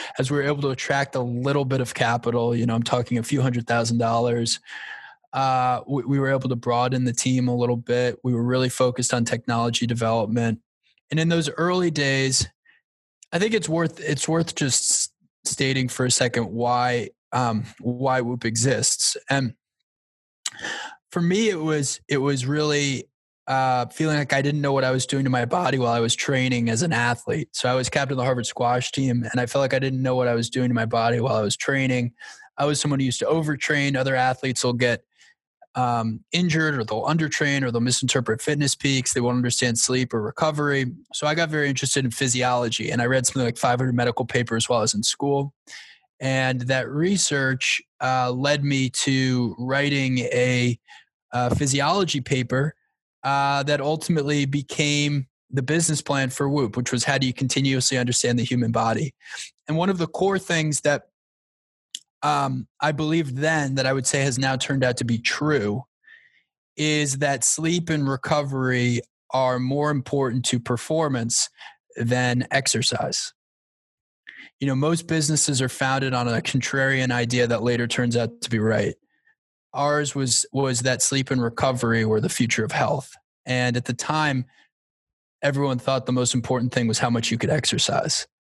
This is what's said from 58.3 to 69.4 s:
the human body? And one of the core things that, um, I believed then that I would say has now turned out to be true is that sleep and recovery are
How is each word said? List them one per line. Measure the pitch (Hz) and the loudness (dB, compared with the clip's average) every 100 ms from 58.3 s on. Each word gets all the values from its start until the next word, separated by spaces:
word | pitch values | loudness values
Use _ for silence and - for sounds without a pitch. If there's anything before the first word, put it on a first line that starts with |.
| 120 | 0
the | 110 | 0
human | 123 113 | 0 0
body? | 117 113 120 147 - - - - _ - | 0 0 0 -4 -8 -18 -16 -16 _ -4
And | 160 | 0
one | 190 | 0
of | 180 | 0
the | 165 | -2
core | - 196 190 | 0 0 0
things | 185 165 156 147 | 0 0 0 0
that, | 147 143 - _ _ _ _ _ _ _ _ - _ - | 0 0 -4 _ _ _ _ _ _ _ _ -16 _ -4
um, | 147 143 139 127 - - | 0 0 0 -4 -8 -4
I | 151 | -2
believed | 147 156 165 139 131 | 0 0 0 0 0
then | 156 156 139 135 | 2 2 0 0
that | 131 | 0
I | |
would | 135 123 | 0 0
say | 143 | 0
has | 139 123 | 0 0
now | 135 131 | 0 0
turned | - 135 | 0 0
out | 127 123 | 2 0
to | 120 | 0
be | 113 | 0
true | - - 147 143 104 113 - _ - - _ _ _ _ _ - | -2 -2 0 2 0 -4 -8 _ -20 -20 _ _ _ _ _ -2
is | 151 151 147 135 | 0 2 0 0
that | 143 135 | 0 0
sleep | - - 165 175 170 | 0 0 0 0 0
and | 151 135 | 0 0
recovery | - - 151 139 135 127 123 123 120 - _ - | -2 0 0 0 0 0 2 2 0 -4 _ -4
are | 131 | 0